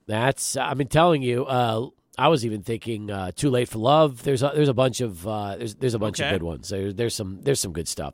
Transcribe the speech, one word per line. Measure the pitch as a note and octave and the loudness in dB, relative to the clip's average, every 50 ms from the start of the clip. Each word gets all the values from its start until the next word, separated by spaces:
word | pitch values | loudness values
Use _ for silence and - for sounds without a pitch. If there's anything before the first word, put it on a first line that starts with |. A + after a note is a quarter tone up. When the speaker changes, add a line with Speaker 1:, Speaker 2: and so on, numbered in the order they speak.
| _ - | _ -4
Speaker 1:
That's, | G#2+ A2 A#2+ C#3 - - - - - | -2 2 2 2 2 0 -2 -4 -4
uh, | C3 B2 | -2 -2
I've | - C3+ C3 | -2 -2 -2
been | C#3+ - | -2 2
telling | - D3+ E3+ F3+ E3 C#3 | 4 6 6 6 6 4
you, | C3 B2 A#2+ A#2+ C3+ - | 2 0 0 0 0 0
uh, | B2+ B2 B2 A#2 A2 A2 B2 - - _ _ _ _ - | 0 0 2 2 0 -2 -4 -6 -10 _ _ _ _ 2
I | C3 D#3 | 4 4
was | E3 B2+ A2 | 4 4 2
even | A2+ G#2+ G#2 | -2 -4 -4
thinking, | F2+ - A2+ A2 - A#2+ A#2 G#2 G#2 G#2 | -4 -4 -6 -4 -4 -6 -6 -6 -6 -6
uh, | G2+ G2 F#2 F2+ | -6 -4 -4 -6
"Too | - - - C#3+ | -4 -2 0 2
Late | B2 B2 B2 - | 2 2 0 -2
for | - A2+ | -2 0
Love." | A2 C3 D3 D#3 D#3+ D3 B2+ A#2+ - | 2 4 6 6 6 4 2 -2 -2
There's | C#3+ C#3 A2+ C3 | -2 0 2 0
a, | C#3+ D3 | 0 2
there's | D3+ D3+ C#3 | 2 2 4
a | B2 | 4
bunch | A2+ C3 C3 G#2+ - | 4 2 2 0 -2
of, | B2 A2+ F#2 E2 F2 G#2+ | -4 -6 -6 -6 -8 -6
uh, | G#2+ G#2+ G#2 G2+ G2 - | -4 -4 -4 -6 -6 -6
there's, | A#2+ A2 G2+ | -8 -8 -6
there's | - C3 B2+ A2+ | -4 -2 -2 0
a | A2 | 0
bunch | G2+ A2 F#2+ - | -2 -2 -2 -2
of | C#3+ C#3+ | -2 -2
Speaker 2:
Okay. | G2+ | -2
Speaker 1:
good | F2+ D#2+ | -2 -4
ones. | E2 E2 B1+ - - | -4 -6 -8 -8 -8
There, | G2+ G2 F#2+ G2+ F#2+ | -6 -4 -4 -4 -4
there's | G2 A#2+ A2+ - | -2 -2 -2 -2
some, | - G#2 F#2 F#2+ F#2 | -4 -6 -8 -8 -4
there's | - C#3 C#3 - | 0 0 0 0
some | - G2 D#2 | 0 -4 -6
good | E2 D#2+ - | -6 -6 -6
stuff. | - - D#2 C#2+ | -6 -8 -8 -10